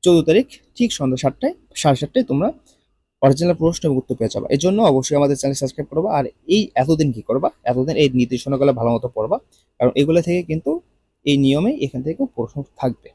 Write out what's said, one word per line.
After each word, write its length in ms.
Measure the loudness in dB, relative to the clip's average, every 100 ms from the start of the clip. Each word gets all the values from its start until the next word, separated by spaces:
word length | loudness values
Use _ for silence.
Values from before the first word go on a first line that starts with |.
চোদ্দ 260 | 4 4 6
তারিখ 200 | 2 2 -8 _ -2
ঠিক 160 | -2
সন্ধ্যা 240 | 0 -2 0
সাতটায়, 360 | -2 -2 -6 -6 _ -4
সাড়ে 200 | 0 0
সাতটায় 300 | 0 -2 0
তোমরা 260 | 0 -2 -4 _ _ _ _ _ _
অরিজিনাল 320 | 2 2 0
প্রশ্ন 340 | 2 0 0 -2
এবং 100 | -2
উত্তর 180 | -4 -4
পেয়ে 140 | -4
যাবা। 140 | -4 -2
এই 80 | 0
জন্য 240 | 0 2
অবশ্যই 340 | 2 2 0 0
আমাদের 200 | 2 0
চ্যানেল 200 | -2 -4
সাবস্ক্রাইব 400 | -6 -6 -8 -4
করবা। 220 | -2 -2
আর 80 | -4 _ 0
এই 200 | 0 0 -2
এতদিন 360 | 0 2 0
কি 100 | -2
করবা, 280 | -4 -2 -2 _
এতদিন 320 | -4 -2 -2 2
এই 140 | 2
নির্দেশনাগুলো 640 | 2 0 -2 -4 0 0
ভালো 200 | 2 0
মতো 140 | -2 -4
পড়বা, 300 | -6 -4 -4 _ _ _ _
কারণ 120 | 0 2
এগুলো 260 | 2 2
থেকে 220 | 0 -4
কিন্তু 380 | -2 -6 -4 -6 _ _ _ _
এই 140 | 0 2
নিয়মে 340 | 2 2 0 -2
এখান 220 | -4 -6
থেকে 220 | -8 -6 -6 -6
প্রশ্ন 280 | -8 -8 -12 _
থাকবে। 340 | -6 -6 -14